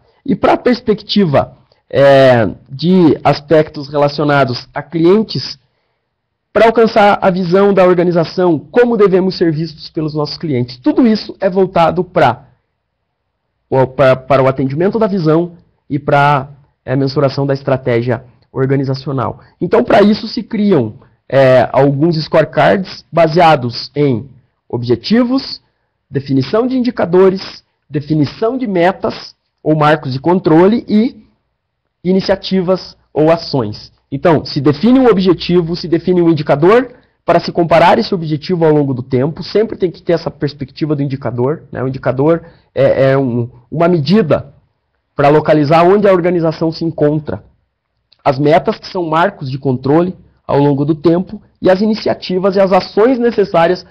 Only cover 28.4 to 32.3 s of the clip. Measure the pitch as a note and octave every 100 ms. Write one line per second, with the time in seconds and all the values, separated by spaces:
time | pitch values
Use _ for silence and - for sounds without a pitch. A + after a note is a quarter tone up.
28.4 | A3 B3+ B3 F3+ F3 F#3 B2+ - - _
29.4 | _ _ D3 D3+ D3 D3+ C#3 C3 E3 F#3
30.4 | F#3 D#3+ F#3+ A#3 - G#3 A#3+ - _ _
31.4 | _ _ _ _ _ _ F3+ F#3+ F#3+